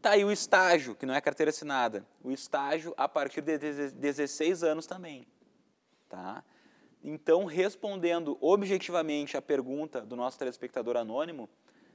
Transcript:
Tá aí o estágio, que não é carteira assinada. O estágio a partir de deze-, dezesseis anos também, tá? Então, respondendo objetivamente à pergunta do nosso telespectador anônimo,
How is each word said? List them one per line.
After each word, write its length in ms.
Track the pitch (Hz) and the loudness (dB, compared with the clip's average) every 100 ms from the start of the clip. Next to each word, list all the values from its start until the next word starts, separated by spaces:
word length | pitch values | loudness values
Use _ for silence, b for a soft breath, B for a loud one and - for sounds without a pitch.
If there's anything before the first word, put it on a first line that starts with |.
Tá 120 | 220 | 6
aí 120 | 202 | 6
o 80 | 202 | 6
estágio, 600 | 202 - 196 185 175 131 | 0 4 6 8 6 4
que 100 | 104 | -6
não 80 | 131 | -2
é 80 | 135 | 0
carteira 300 | 147 139 151 | 0 0 0
assinada. 560 | 156 151 135 120 107 - _ | 0 -4 0 0 -2 -12 _
O 60 | 127 | -8
estágio 640 | 135 - 143 139 160 165 - | -8 -4 -4 0 -2 -4 -2
a 100 | 135 | -2
partir 360 | 151 139 - | 0 -2 -4
de 160 | 139 156 | -2 -2
deze-, 320 | 151 143 143 | -2 -4 -6
dezesseis 720 | 127 143 143 143 - 160 180 | -2 -2 -2 -4 0 0 2
anos 240 | 165 156 156 | 0 0 -6
também, 400 | 185 175 139 120 _ _ _ _ _ _ _ _ | -12 -12 -16 -18 _ _ _ _ _ _ _ _
tá? 340 | 92 92 104 _ b b b b b | -12 -10 -12 _ b b b b b
Então, 400 | - 151 - 165 | -12 -8 2 2
respondendo 920 | 190 156 190 - 214 196 170 170 156 - | 2 0 0 0 -8 -2 0 0 -2 0
objetivamente 960 | 151 202 196 196 - 175 160 147 147 143 | 4 4 4 -2 0 -2 0 -2 -4 -8
à 60 | |
pergunta 580 | - 143 127 139 156 131 | -2 -2 0 -6 -6 -8
do 160 | 107 120 | -10 -6
nosso 220 | 123 - | -6 -4
telespectador 580 | 131 120 123 - 117 120 | -8 -6 -8 -6 -2 -2
anônimo, 540 | 110 120 165 151 113 _ b b b | -2 -4 -4 -8 -14 _ b b b